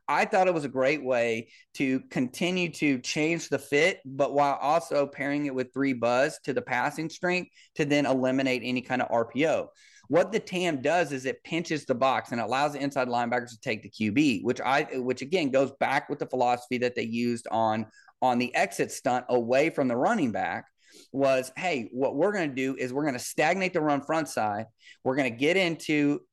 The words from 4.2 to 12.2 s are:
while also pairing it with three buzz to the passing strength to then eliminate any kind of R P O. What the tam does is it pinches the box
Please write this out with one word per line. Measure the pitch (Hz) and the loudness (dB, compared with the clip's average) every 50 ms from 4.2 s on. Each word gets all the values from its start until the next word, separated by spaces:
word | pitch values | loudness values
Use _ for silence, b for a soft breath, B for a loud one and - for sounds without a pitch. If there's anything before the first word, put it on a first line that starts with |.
| 143 123 135 | -2 2 4
while | 143 143 139 135 - | 2 2 2 2 0
also | - 143 156 170 165 - 151 143 143 | 0 2 2 0 0 0 0 0 0
pairing | 139 - - 135 143 143 147 147 | 0 -4 -6 -4 -4 -2 -2 -2
it | 143 131 | -2 -4
with | 131 127 127 _ | -4 -6 -4 _
three | 135 139 139 131 | -2 0 0 0
buzz | 120 117 120 120 127 139 156 156 - - | 2 2 2 4 4 2 2 -2 -6 -6
to | 151 147 | -4 -4
the | 127 | -4
passing | 120 - 127 123 120 147 143 - 160 160 | -2 -2 -2 0 0 -2 -2 -4 -8 -8
strength | - - - 180 180 180 170 - b b b b b | -6 -4 -2 0 0 -2 -4 -8 b b b b b
to | - 156 | -4 0
then | 143 143 147 139 | 2 4 2 4
eliminate | 120 135 131 127 131 131 135 135 135 127 123 110 | 2 2 2 2 2 2 2 2 0 0 -2 -2
any | 127 123 127 | -2 -4 -4
kind | 123 - 127 127 | -2 -2 -2 -2
of | 120 - | 0 0
R | - 117 113 | 2 0 0
P | 113 - 123 151 | 0 0 0 2
O. | 156 131 101 80 - b b b b b b b | 2 2 0 -2 -6 b b b b b b b
What | - 135 170 190 190 | 2 2 2 2 2
the | 214 202 | -2 -4
tam | - - 185 175 180 175 156 131 120 | -4 -4 -4 -2 0 0 -2 0 0
does | 143 165 180 170 139 | 2 2 2 0 0
is | 143 131 127 | -4 -4 -4
it | 135 - - _ | -6 -6 -6 _
pinches | - 160 165 170 - 165 143 - | -6 -6 -4 -2 -2 -4 -4 -2
the | - 127 | -2 0
box | 117 131 135 123 113 | 2 2 2 2 0